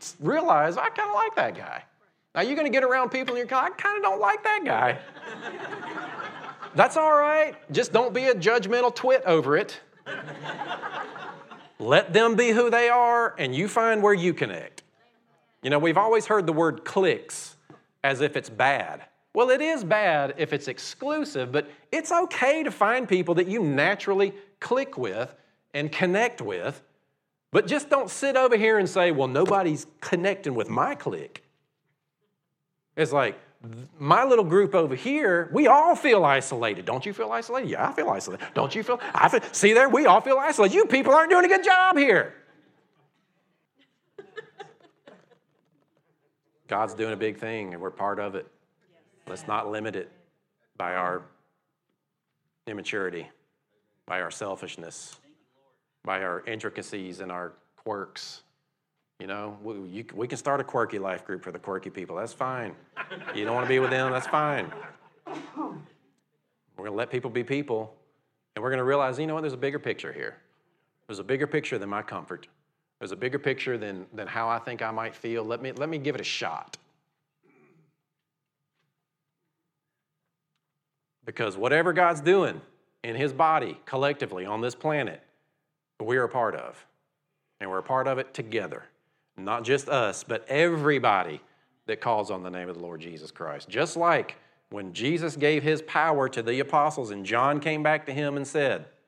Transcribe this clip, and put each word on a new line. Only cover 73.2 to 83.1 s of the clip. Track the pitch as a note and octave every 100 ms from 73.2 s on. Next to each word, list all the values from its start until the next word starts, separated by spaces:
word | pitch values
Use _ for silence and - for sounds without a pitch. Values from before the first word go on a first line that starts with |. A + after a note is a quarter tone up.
| B2 C#3
picture | C#3 C3 - A#2+
than, | G#2 F#2+ F#2+
than | G#2+ F#2+
how | A#2 A2+
I | A#2
think | A#2+ A#2
I | A2+
might | A2 A2+
feel. | - A#2 A#2
Let | A2 A#2+
me, | C3
let | - D3
me | D#3+
give | C#3 B2+
it |
a |
shot. | G2 - G#2 D#2+ - - _ _ _ _ _ _ _ _ _ _ _ _ _ _ _ _ _ _ _ _ _ _ _ _ _ _ _ _ _ _ _ _ _ _ _ _ _ _ _ _ _ _ _ _
Because | - - A2+ F#2+
whatever | A#2 D3 E3+
God's | E3 F3+ E3
doing | D3 G3 D3+ F2 - _ _ _
in | A#2